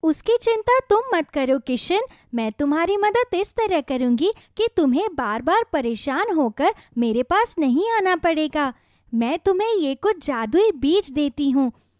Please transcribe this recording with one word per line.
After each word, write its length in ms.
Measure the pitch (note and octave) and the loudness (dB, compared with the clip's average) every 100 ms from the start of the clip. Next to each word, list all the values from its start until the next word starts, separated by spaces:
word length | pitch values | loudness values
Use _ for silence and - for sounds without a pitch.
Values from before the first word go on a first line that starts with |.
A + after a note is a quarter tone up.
उसकी 340 | D#4+ D4+ - A#4 | 0 -2 0 0
चिंता 420 | A#4 A4+ A4 B4+ | 2 -2 2 2
तुम 380 | C5 G#4 C5 F4 | 4 0 2 -2
मत 120 | D4+ | -2
करो 300 | - C4 C4 | -4 0 0
किशन, 400 | A#3+ B3+ - F#4 B4+ - _ | 0 -4 0 0 -2 -10 _
मैं 180 | A#3 A3 | -6 -4
तुम्हारी 460 | A3 C#4+ D4 E4+ G4+ | -2 0 0 0 0
मदद 380 | G#4 G#4+ B4 | 0 0 0
इस 180 | F4 G4+ | -2 -4
तरह 280 | - A4 F4 | -2 0 0
करूंगी 500 | C4+ C4 B3 A#3+ E4+ A4 _ - | -2 -2 0 2 0 -2 _ -4
कि 100 | A4+ - | -2 2
तुम्हें 380 | D4 B3 G#4 | 2 2 0
बार-बार 480 | D#4+ A#3+ A3 B3 G4 A#4 | -4 -4 -2 0 0 0
परेशान 600 | D4+ A#3+ A3+ - C4+ A4 | -2 -2 -4 -4 -2 0
होकर 380 | E4+ B3+ G#3+ D4+ A4 - - | 2 0 0 -2 -2 -8 -4
मेरे 260 | A#3 A3 | 0 0
पास 320 | B3 F#4 A#4 - | 0 0 0 0
नहीं 300 | C#4+ B3+ G#4 | 2 2 2
आना 240 | A4+ F#4+ | 0 0
पड़ेगा। 580 | F4+ E4+ D#4 D#4 D4+ C#4+ B3 _ _ _ | 0 0 0 -2 -2 -4 -6 _ _ _
मैं 260 | A3+ A#3 D#4+ | -2 0 0
तुम्हें 340 | - F#4 G#4+ | 0 0 0
ये 200 | A4 D4 | 0 0
कुछ 300 | C4+ G4 F#4+ | -2 -2 -2
जादुई 460 | - B3 A3+ C#4+ A4 | -4 -4 0 2 2
बीज 400 | E4 C4+ F#4 G4 | 2 0 0 0
देती 380 | C4 C#4+ B3 C#4+ | -2 -4 -2 0
हूँ, 220 | C4+ C4 - _ | 2 0 -4 _